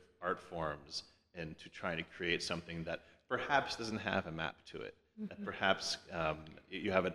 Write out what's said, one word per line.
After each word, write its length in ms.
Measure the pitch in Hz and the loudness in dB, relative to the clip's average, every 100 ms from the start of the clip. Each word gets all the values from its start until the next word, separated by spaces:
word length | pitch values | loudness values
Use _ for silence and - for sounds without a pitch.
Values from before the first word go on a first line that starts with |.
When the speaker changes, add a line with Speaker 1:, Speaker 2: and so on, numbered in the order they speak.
| - - | -12 -4
Speaker 1:
art 180 | 90 92 | -2 -2
forms 640 | - 87 80 73 71 - - _ _ 87 | -2 -2 -2 -2 -6 -8 -8 _ _ -8
and 220 | 80 80 | -8 -8
to 100 | - | -14
trying 280 | - 95 82 | -6 -2 0
to 60 | 85 - | -2 -2
create 260 | 87 85 | 2 2
something 400 | - 85 - 85 | 2 -4 -4 -6
that 180 | 160 85 - - - | -4 -4 -6 -18 -2
perhaps 460 | 127 - 143 - - | -2 4 4 4 0
doesn't 220 | 113 107 | -2 -2
have 280 | 107 98 87 | 0 0 0
a 40 | |
map 240 | 80 80 - - | -2 -4 -4 -10
to 160 | - | -10
it. 120 | - - _ - 214 | -10 -12 _ -12 -10
That 60 | - | -8
Speaker 2:
Mm-hmm. 80 | 202 | -6
Speaker 1:
perhaps, 520 | - - 95 - - - | 2 4 6 2 -4 -4
um, 260 | 87 80 76 78 - - | 0 0 0 -6 -16 -10
y-, 80 | 95 | -2
you 80 | 101 | 4
have 140 | 92 | 6
an 80 | 90 | 4